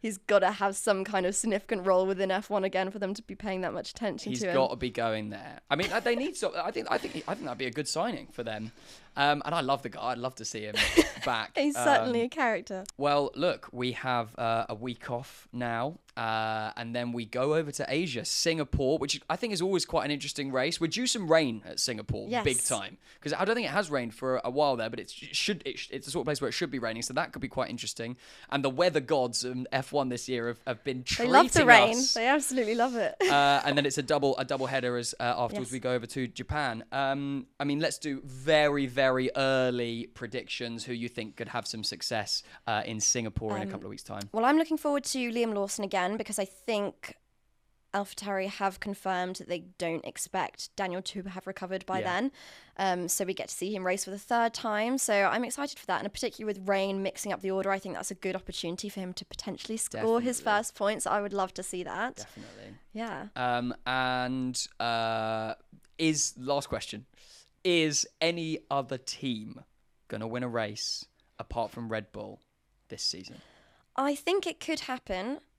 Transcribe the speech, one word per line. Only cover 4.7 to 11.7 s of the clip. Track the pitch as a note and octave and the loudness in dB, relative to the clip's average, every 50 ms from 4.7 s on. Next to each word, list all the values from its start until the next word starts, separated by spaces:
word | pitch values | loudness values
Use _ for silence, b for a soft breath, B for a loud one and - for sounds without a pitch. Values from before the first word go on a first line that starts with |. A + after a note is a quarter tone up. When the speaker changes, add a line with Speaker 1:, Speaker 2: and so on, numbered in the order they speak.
| - | 2
Speaker 2:
be | A#2+ B2+ B2 | -2 -4 -4
going | - - A#2 A#2 A2 A2 G#2+ G#2+ | -2 0 0 0 0 -2 -4 -6
there. | G2+ G2+ A2 - - - _ _ | -8 -10 -12 -12 -14 -16 _ _
I | C#3+ | 0
mean, | D3 - D3 E3 | 2 2 0 0
uh, | A3 | 0
they | - A#3+ A#3+ | 2 2 2
need | A#3 C4 D#4 - | 2 0 -2 -4
to, | - - F3+ - - D#3+ | -2 -2 -2 -2 0 -4
I | F3+ A3+ | -2 -2
think, | E4+ - - | -4 0 2
I | - - | 0 0
think, | - - - D#3+ - - | 0 -2 -6 -6 -4 -4
I | D#3 | -6
think | - - | -4 -4
that'd | D3 B2 - | -8 -6 -4
be | C3+ | -4
a | B2+ | -4
good | A2+ - D3+ | -2 -4 -4
signing | - - D#3 F3 A#3 A3 - A2+ - - | -2 -2 0 0 0 -2 -4 -8 -12 -10
for | - A#2+ | -8 -6
them. | A2+ A2 G#2+ A2 A2 - B B B B B B B B | -6 -4 -6 -6 -8 -10 B B B B B B B B
Um, | - C#3+ C#3+ D3 D3 C#3 | 2 4 4 4 4 2
and | - D#3+ | -2 0
I | E3+ | 0
love | C#3+ B2+ C#3 C3+ - | 2 2 0 0 0
the | A#2+ | -6
guy. | G2 - G#2+ A#2+ B2+ | -8 -4 -4 -4 -2
I'd | A#2 | -2
love | A#2+ B2+ B2+ | -4 -6 -6
to | - A2 | -6 -10
see | - - A2+ G#2+ | -8 -8 -6 -8
him | G#2+ G#2 - - - - - | -6 -2 0 0 4 6 6
Speaker 1:
<laughs> | D#4 - - - - | 6 6 2 -4 -2
Speaker 2:
back. | - B2 A2+ A2 - - | 0 0 0 -2 -4 0
Speaker 1:
He's | - C#4 D4 | 2 2 2